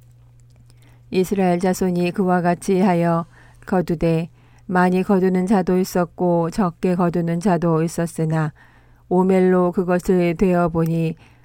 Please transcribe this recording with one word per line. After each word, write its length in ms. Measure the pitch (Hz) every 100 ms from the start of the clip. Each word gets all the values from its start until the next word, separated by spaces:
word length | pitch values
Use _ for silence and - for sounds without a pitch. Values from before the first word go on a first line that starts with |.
| - - - - - - - - - - -
이스라엘 480 | 185 180 202 185 175
자손이 540 | 185 185 185 175 175
그와 280 | 170 185 180
같이 380 | 175 175 - 185
하여 480 | 202 170 170 165 165 - - - -
거두되, 640 | 185 170 160 165 160 170 - - - -
많이 360 | 185 180 180
거두는 440 | 185 190 190 185 185
자도 300 | 208 180 185
있었고 720 | 190 185 170 - 180 170 165
적게 440 | - 180 - 185
거두는 460 | 180 175 175 170 170
자도 420 | 208 170 170 160
있었으나, 720 | 165 - 170 - 160 160 151 - - _ _ - -
오멜로 640 | 185 185 185 185 180 180
그것을 640 | 185 180 180 - 180 170 165
되어 320 | 190 175 175
보니, 480 | 165 165 165 165 165 - _